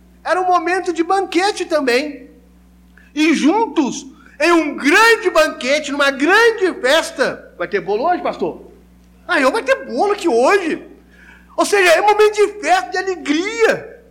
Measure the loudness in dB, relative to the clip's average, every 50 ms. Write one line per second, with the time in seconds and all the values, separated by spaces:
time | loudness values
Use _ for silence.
0 | _ _ _ _ -6 -4 -2 -2 0 0 0 0 0 0 -2 -2 -2 -4 -4 -4
1 | -2 0 0 -2 -2 -2 -2 0 0 0 -2 -4 -4 -4 -2 -2 0 0 0 0
2 | -2 -4 -10 -14 -18 -20 -20 -20 _ _ _ _ _ _ _ _ _ _ _ -20
3 | -20 _ -4 -2 0 0 2 2 2 2 2 2 0 -2 -2 -2 -2 -2 -4 -8
4 | -12 -16 -20 -20 -20 -16 -8 -2 0 2 2 2 2 -2 -4 -4 0 2 4 4
5 | 6 6 4 4 2 0 2 2 2 2 0 -4 -4 -2 -2 -2 -2 -4 -4 -2
6 | 0 0 0 0 0 2 4 4 4 4 2 2 -2 -2 -2 -2 0 0 2 0
7 | 0 -2 -4 -4 -2 -2 -4 -6 -12 -16 -12 -10 -8 -4 -4 -4 -4 -2 -4 -2
8 | 0 0 -2 -2 -2 -6 -6 -4 -6 -6 -6 -8 -16 -20 -20 -20 -20 _ _ _
9 | _ _ _ _ _ -4 -2 0 0 0 0 0 0 -2 -2 -2 -4 -6 -4 -2
10 | 0 0 0 -2 -2 0 2 2 4 4 4 2 0 -2 -6 -6 -8 -14 -20 -20
11 | -20 _ _ -20 -20 -20 -20 -20 _ -8 -2 -2 -2 0 2 2 4 4 4 4
12 | 4 2 4 4 4 2 4 2 0 0 0 -2 -2 0 0 0 0 -2 -6 -6
13 | -4 -4 -6 -6 -4 -4 -2 -2 -2 -4 -2 0 2 2 0 0 -4 -12 -18 -20
14 | -20 _